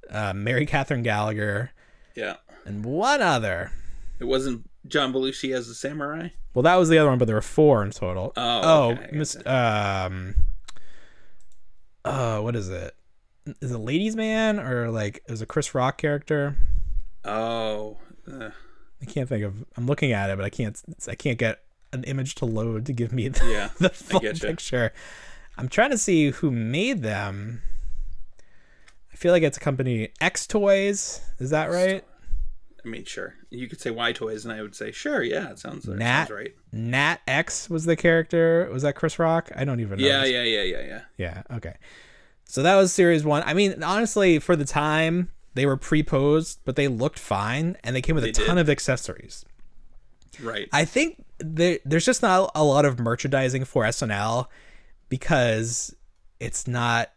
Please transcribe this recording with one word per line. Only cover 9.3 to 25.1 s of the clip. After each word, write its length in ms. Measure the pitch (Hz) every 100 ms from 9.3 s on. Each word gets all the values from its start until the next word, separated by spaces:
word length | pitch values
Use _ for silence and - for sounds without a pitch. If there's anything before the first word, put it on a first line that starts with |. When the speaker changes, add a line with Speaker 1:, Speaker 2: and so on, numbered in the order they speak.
| -
Speaker 2:
gotcha. 680 | 143 131 117 107 101 98 92
Speaker 1:
um, 280 | 92 92 95 - - - - - - - - - - - - - - - -
uh, 360 | - 135 120 110
what 160 | 110 120
is 120 | 95
it? 260 | 92 87 - _ - _ _ - -
Is 120 | 131
it 60 | 120
Ladies 380 | 107 151 214 220
Man 420 | 220 220 220 208
or, 300 | - 123 117
like, 320 | 113 104 - -
it 40 |
was 120 | 113
a 40 | 110
Chris 280 | - 143
Rock 240 | 135 127 -
character? 580 | 151 147 - 151 143 139 - - - - - -
Speaker 2:
Oh, 720 | - 107 113 113 110 107 107 101 - - -
uh. 200 | 135 113 - - - - -
Speaker 1:
I 40 | 131
can't 220 | - 131
think 160 | 117
of, 100 | 104 101 131 -
I'm 100 | 123
looking 260 | 143 143
at 160 | 107 98
it, 60 | 98
but 80 |
I 60 | 98
can't, 300 | - 110 104 - - -
I 60 |
can't 240 | 120 151 120
get 220 | 113 - - _ -
an 120 | 127
image 300 | 127 135 135 -
to 80 |
load 400 | 123 113 113 110 120
to 60 |
give 200 | 120 117
me 160 | 123 135
the, 180 | 117 -
Speaker 2:
Yeah, 200 | 104 101
Speaker 1:
<laughs> 40 | -
the 80 | 180
Speaker 2:
I 80 |
Speaker 1:
full 260 | - - 190
Speaker 2:
getcha. 220 | 107 165
Speaker 1:
picture. 500 | 110 165 - 127 113 - -